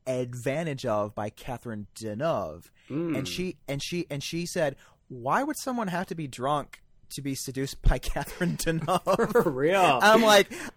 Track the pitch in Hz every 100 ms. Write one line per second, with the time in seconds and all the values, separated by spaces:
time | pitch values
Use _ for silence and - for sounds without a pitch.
0 | - 127 123 123 127 147 165 135 123 107
1 | 104 110 107 - - 120 120 107 101 -
2 | 110 104 160 123 82 82 - _ - 147
3 | 170 135 139 - 185 - - 143 - 175
4 | 160 143 - 165 175 185 147 131 - _
5 | - 127 123 196 285 - 269 240 196 175
6 | 185 165 143 120 131 147 127 - _ _
7 | - - 139 131 - 127 135 - - 131
8 | - 151 143 - 175 156 170 165 160 180
9 | - 190 220 233 175 127 151 196 175 131
10 | 208 220 220 202 190 - -